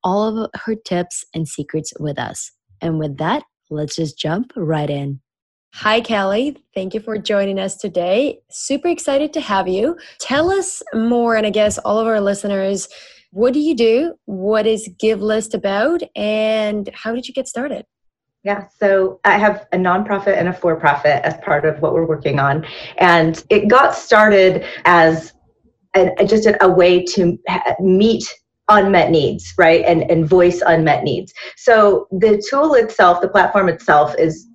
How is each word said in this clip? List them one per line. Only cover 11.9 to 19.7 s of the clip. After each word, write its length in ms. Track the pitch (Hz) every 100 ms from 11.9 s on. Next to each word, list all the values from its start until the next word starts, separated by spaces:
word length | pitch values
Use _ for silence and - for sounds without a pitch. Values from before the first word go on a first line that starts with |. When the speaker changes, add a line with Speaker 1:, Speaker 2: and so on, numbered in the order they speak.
| 214
Speaker 1:
of 80 | 226
our 140 | 220
listeners, 680 | 202 202 202 196 196 196 - - - _ _
what 220 | 185 247
do 60 | 285
you 160 | 302
do? 400 | 240 226 233 339 -
What 420 | - 190 196 214 220
is 220 | 220 214
Givelist 640 | 175 220 208 214 220 220
about? 500 | 220 196 196 269 339 -
And 760 | - 208 214 220 220 208 214 196
how 200 | - 220
did 140 | 233 254
you 60 |
get 120 | 262 254
started? 380 | 233 277 214 - _ _ _ _ _
Speaker 2:
Yeah, 260 | 196 202 196 -
so 400 | 202 196 190 190 175
I 100 | 208
have 300 | 208 - -